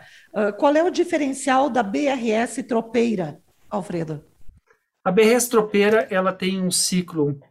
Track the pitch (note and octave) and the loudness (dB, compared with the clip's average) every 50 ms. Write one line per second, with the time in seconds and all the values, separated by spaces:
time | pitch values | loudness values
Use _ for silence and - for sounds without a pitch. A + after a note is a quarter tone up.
0 | - - - - _ _ - G3+ G#3+ G3+ G#3 - D4+ C#4+ D4 D#4 E4+ F#4 C#4 D4+ | -12 -20 -20 -20 _ _ -6 -4 -2 -2 -2 2 2 4 4 4 2 2 0 0
1 | F4 F4 E4 D4+ D4 C4+ C4+ - - C#4 C4 C4 C#4 D4 A3+ B3 G#3+ G3 G#3+ C#4+ | -2 0 0 -2 -2 -2 -4 -4 -2 0 2 2 2 2 0 -2 -2 0 -2 -2
2 | D4 C4+ C#4 B3 A#3 A3+ G#3+ A3+ A#3+ A#3+ - C#4 - - B3 A3+ A3+ A3+ - A#3 | 0 0 -2 -2 -2 -2 0 0 -2 -2 -6 -10 -6 -2 -4 -4 -4 -2 -2 0
3 | A#3 A#3+ G#3+ F#3 E3 D3 D3+ - _ _ _ _ _ - G#3+ G3+ E3+ - F3 E3+ | 0 0 0 -2 -4 -8 -8 -14 _ _ _ _ _ -8 -6 -6 -6 -4 -6 -6
4 | E3 D#3 D#3 D3 - _ _ _ - - - _ _ _ _ _ _ _ _ _ | -6 -6 -8 -12 -12 _ _ _ -18 -18 -18 _ _ _ _ _ _ _ _ _
5 | - F#3+ F3+ A3 A3 A3 B3 A#3+ B3 - A#3+ A3 G#3+ G#3+ - G3+ G3+ G#3 A3 A3 | -4 0 4 4 6 6 4 4 2 2 2 2 2 2 2 2 4 4 4 2
6 | A3 - G3 F#3 F#3 F#3+ F#3 - F#3 F#3 F#3+ F#3+ F#3 F3+ F3 - - - F#3+ F3+ | 0 0 -2 0 0 0 -2 -2 -4 -4 -2 -2 -2 -2 0 0 -2 0 0 -2
7 | F3 - E3+ D#3 C#3+ D3 C#3+ C#3+ - _ | -2 -2 -2 -2 0 -2 -2 -6 -12 _